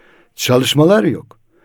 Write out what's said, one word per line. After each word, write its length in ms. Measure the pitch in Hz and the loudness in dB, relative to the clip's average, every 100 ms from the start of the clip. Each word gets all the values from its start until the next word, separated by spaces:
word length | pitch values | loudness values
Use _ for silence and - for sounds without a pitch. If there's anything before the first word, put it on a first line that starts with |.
| _ _ _ - | _ _ _ -10
çalışmalar 680 | - 127 131 143 160 214 | -2 -2 0 0 2 2
yok. 340 | 196 92 - - _ _ | 0 -6 -12 -20 _ _